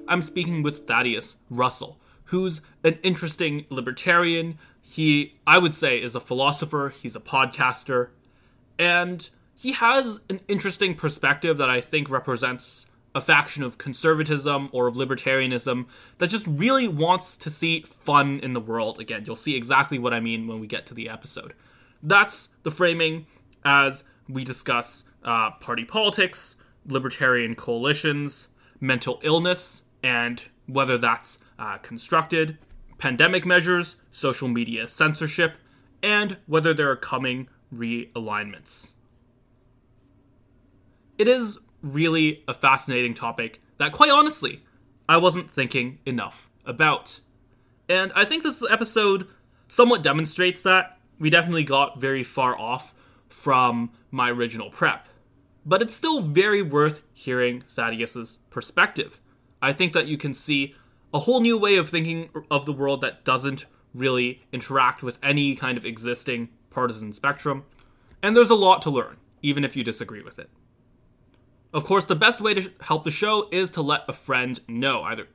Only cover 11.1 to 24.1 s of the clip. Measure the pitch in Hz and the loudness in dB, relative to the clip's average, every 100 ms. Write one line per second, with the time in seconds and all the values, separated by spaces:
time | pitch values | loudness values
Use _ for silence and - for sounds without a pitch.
11.1 | - 139 143 170 151 135 127 120 156 139 | 0 0 2 2 2 2 0 0 -4 -2
12.1 | 131 131 120 127 127 - - - _ _ | -4 -2 -2 -2 -4 -10 -18 -20 _ _
13.1 | 139 - 147 143 143 131 - - 127 165 | -4 4 4 4 -4 -8 -8 -12 -2 2
14.1 | 156 151 147 143 143 139 127 123 120 131 | 2 2 -2 0 -2 -2 0 0 0 -2
15.1 | 131 - 135 131 123 131 123 120 - - | -2 0 0 0 -2 -2 -4 -6 -14 -18
16.1 | - 175 220 202 143 220 269 240 151 160 | -4 -4 -2 -4 0 2 2 2 0 2
17.1 | 180 - - - 147 165 165 - - - | 2 -2 -12 -10 -4 -2 -2 -6 -12 2
18.1 | 143 139 139 135 123 110 113 110 107 113 | 2 4 -2 -6 -8 -6 -4 -4 -6 -10
19.1 | 113 107 113 - 135 117 135 139 139 120 | -10 -10 -8 -4 -4 2 2 2 0 -2
20.1 | 117 113 113 113 110 107 110 - 117 113 | -2 -2 -4 -6 -10 -8 -10 -10 -14 -14
21.1 | 110 - - - - _ _ _ _ 151 | -14 -16 -16 -16 -20 _ _ _ _ 4
22.1 | 202 202 - - _ 165 151 175 170 160 | 4 4 0 -14 _ -8 0 2 2 0
23.1 | 160 156 _ _ _ 143 139 139 131 - | -2 -10 _ _ _ 4 6 4 0 -12